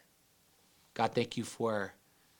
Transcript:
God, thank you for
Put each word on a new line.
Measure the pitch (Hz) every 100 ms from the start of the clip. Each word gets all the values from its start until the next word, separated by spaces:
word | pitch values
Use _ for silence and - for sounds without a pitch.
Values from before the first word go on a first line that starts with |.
| - _ _ _ _ _ _ _ _
God, | - 113
thank | 123 113 -
you |
for | 107 - 113 107 95 - _ _ _ _